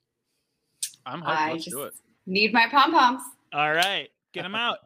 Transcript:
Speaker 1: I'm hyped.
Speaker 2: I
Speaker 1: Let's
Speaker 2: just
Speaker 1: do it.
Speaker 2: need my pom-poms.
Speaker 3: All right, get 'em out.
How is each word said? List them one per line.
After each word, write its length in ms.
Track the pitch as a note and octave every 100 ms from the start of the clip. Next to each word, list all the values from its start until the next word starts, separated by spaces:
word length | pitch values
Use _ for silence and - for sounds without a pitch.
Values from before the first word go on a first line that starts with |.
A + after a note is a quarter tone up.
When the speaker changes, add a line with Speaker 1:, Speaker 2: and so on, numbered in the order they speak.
| _ _ _ _ _ _ _ _ - - C3
Speaker 1:
I'm 160 | D3+
hyped. 40 | D3
Speaker 2:
I 260 | D#3 D#3
Speaker 1:
Let's 120 | E3
Speaker 2:
just 120 | D#3+ C#3+
Speaker 1:
do 80 |
it. 100 | C3 - _ _ -
Speaker 2:
need 260 | F#3+ G#3+
my 140 | A#3 A3+
pom-poms. 520 | C#4+ D4 D#4+ B3 C4 - - _
Speaker 3:
All 180 | D3 D3+
right, 360 | D#3+ F#3+ F3+ C3+ _ _
get 100 | F3+
'em 100 | F3+
out. 240 | A3 A#3 F3